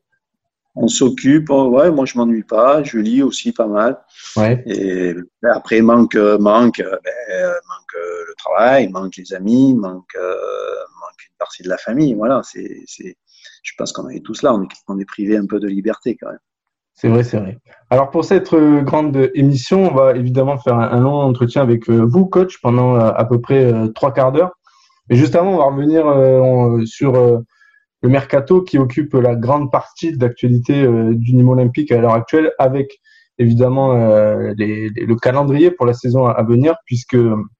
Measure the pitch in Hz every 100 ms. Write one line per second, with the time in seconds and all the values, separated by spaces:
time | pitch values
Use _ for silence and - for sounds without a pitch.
0 | _ _ _ _ _ _ _ - 117 -
1 | 131 - 135 156 156 139 131 123 175 147
2 | 131 120 117 113 - 110 127 151 143 113
3 | 107 127 131 - 120 - 113 104 117 135
4 | _ - - 110 107 123 120 101 98 92
5 | 90 87 90 _ 117 110 - 113 113 120
6 | 113 110 104 104 104 110 120 104 92 95
7 | - 123 113 92 90 87 - - - 87
8 | 87 87 85 - - 90 120 135 117 95
9 | 95 92 90 92 101 123 135 120 92 92
10 | - 92 90 92 98 101 101 98 - -
11 | 87 - _ - - - 90 92 - 131
12 | 151 104 113 127 - - 95 - - -
13 | 92 - _ _ - _ - - - -
14 | 65 - - 110 147 107 92 - - 98
15 | 98 - 101 107 98 101 101 98 98 -
16 | 131 - - - _ _ _ _ _ _
17 | 117 117 120 107 95 117 _ _ _ 127
18 | 135 170 160 190 190 165 151 147 139 151
19 | 151 135 131 151 139 135 - 190 185 135
20 | 131 127 123 127 135 139 131 117 113 123
21 | 135 147 139 123 120 143 127 117 - 117
22 | 117 165 185 180 185 - 123 123 123 123
23 | 113 - 117 120 120 135 123 113 110 -
24 | 139 139 131 143 180 - _ _ _ _
25 | - 123 147 170 190 180 139 139 147 160
26 | 151 139 131 131 127 127 120 117 113 -
27 | 143 127 123 120 117 _ _ _ _ _
28 | 123 135 - 139 127 185 180 143 127 156
29 | 147 135 120 117 113 147 135 135 - -
30 | 170 143 123 - 123 120 120 143 131 117
31 | 113 117 117 127 123 127 123 123 147 120
32 | 117 113 113 156 156 - 131 135 135 -
33 | _ _ _ - 120 117 123 135 135 120
34 | 113 107 107 107 104 104 104 107 107 107
35 | 113 117 131 135 143 143 175 175 123 120
36 | 127 127 123 117 113 120 151 165 - 120
37 | - 127 117 107 104